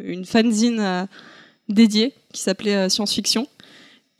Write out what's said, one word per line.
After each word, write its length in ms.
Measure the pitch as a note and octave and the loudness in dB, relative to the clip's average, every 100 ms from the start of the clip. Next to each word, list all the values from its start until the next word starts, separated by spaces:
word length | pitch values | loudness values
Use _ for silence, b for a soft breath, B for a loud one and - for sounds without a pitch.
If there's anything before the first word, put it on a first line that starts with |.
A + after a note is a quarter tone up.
une 200 | F#3+ F3+ F#3 | -10 -10 -2
fanzine, 520 | A#3 A#3 G#3+ A#3+ A3+ | 2 2 2 0 0
euh, 240 | G3+ F3+ F#3+ B B B B B - | -2 -2 -6 B B B B B -2
dédiée 420 | G#3 A3+ G#3+ B3 - _ | 4 4 4 -2 -4 _
qui 80 | - | -8
s'appelait, 340 | - F#3 G#3+ G3+ | -4 -2 0 0
euh, 120 | F#3+ | 0
Science 240 | - G#3 | 0 -2
Fiction. 320 | - G#3 A3 C#4 - b b b b _ | -2 -2 -2 -4 -12 b b b b _